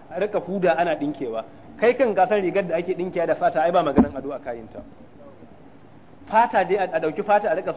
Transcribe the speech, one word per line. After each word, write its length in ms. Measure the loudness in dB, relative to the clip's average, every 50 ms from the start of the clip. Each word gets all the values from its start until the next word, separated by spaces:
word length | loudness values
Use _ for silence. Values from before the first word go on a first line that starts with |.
| -18 -10
a 100 | -6 -4
rika 180 | -4 -2 -2 -4
huda 360 | -4 -4 -4 0 2 2 2
ana 180 | 2 2 0 0
ɗinkewa. 500 | -2 -4 -6 -6 -6 -8 -8 -6 -8 -8 -10 -16 -20 -20 -16 -6 0
Kai 140 | 2 2 4
kan 160 | 4 2 2 2
ka 120 | 2 2
san 160 | 2 2 0
rigar 220 | 0 0 0 0 -2 0
da 80 | -2
ake 160 | -2 -2 -2 -4
ɗinkewa 320 | -4 -4 -4 -2 -2 0
da 80 | 0 0
fata, 280 | 0 0 0 2 2
ai 80 | 0 2
ba 100 | 2 2
maganan 300 | 2 4 4 4 4 4 0
ado 180 | -10 -10 -10
a 60 | -10 -10
kayinta. 440 | -10 -12 -12 -12 -12 -16 -16 -18 -18 -18 -20 -20 -20 -20 -20 -20 -20 -20 -20 -20 -20 -20 -20 -20 -20 -20 -20 -20 -20 -20 -20 -20 -20 -20 -20 -20 -6
Fata 380 | 0 2 2 2 4 2 0 2
dai 120 | 2 0
a, 140 | 0 0 -2
a 80 | -2 -2
ɗauki 220 | -2 -2 -4 -2 0
fata 240 | 2 2 4 4 2
a 40 | -2
rika 180 | -2 -4 -6 -8